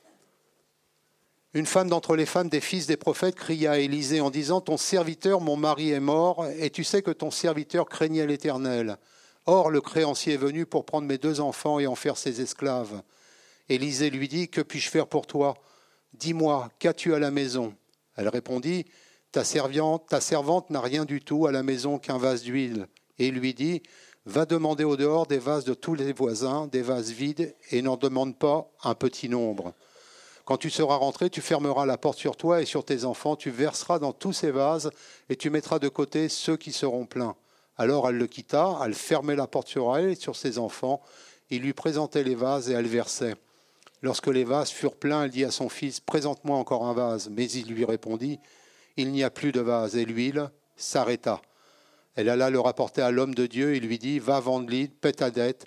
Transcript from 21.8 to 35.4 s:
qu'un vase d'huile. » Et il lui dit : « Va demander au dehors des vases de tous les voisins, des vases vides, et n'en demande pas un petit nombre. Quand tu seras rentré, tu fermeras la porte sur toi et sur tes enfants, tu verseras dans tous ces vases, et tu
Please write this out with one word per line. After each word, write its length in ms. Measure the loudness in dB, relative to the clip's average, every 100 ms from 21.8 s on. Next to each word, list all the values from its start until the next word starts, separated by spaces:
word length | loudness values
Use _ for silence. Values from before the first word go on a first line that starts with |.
| -2 -4
qu'un 180 | -2 0
vase 260 | 0 0
d'huile. » 440 | -2 -2 -2 -4 -8 _ _ -2
Et 80 | 0
il 80 | 0
lui 180 | -2
dit : « 280 | -2 -2 -2 -6 -20 -20 _ -2
Va 200 | 2 2
demander 380 | 2 2 2
au 120 | 2 2
dehors 320 | 2 2 2
des 100 | 0
vases 280 | 0 -2 0
de 80 |
tous 200 | -4 -2
les 180 | -2 -2
voisins, 560 | 0 0 0 -2 -2 -2
des 140 | -2
vases 300 | 0 -2 -4
vides, 420 | -4 -4 -2 -6 -8 -4
et 100 | -2
n'en 140 | 0 0
demande 420 | 0 0 -2 0
pas 320 | 2 2 -2 _
un 120 | -4 0
petit 340 | -2 -2 -2
nombre. 440 | 0 0 -2 -8 -12 _ -20 -20 -20 -20 -10 -4
Quand 120 | -2
tu 120 | -2
seras 260 | 0 2 4
rentré, 340 | 2 0 -2
tu 120 | -2
fermeras 440 | -2 0 2 2 2
la 120 | 2
porte 200 | 0 0
sur 200 | -4 0
toi 240 | 2 2
et 40 | 2
sur 200 | -2 -2
tes 180 | -2
enfants, 320 | -2 -2 -2 -2
tu 140 | -4
verseras 500 | 0 0 0 -2 0
dans 140 | 0
tous 200 | -4 -4
ces 180 | -2 0
vases, 380 | 2 2 0 -4 -10 -18 -14 -8
et 80 |
tu 140 | -4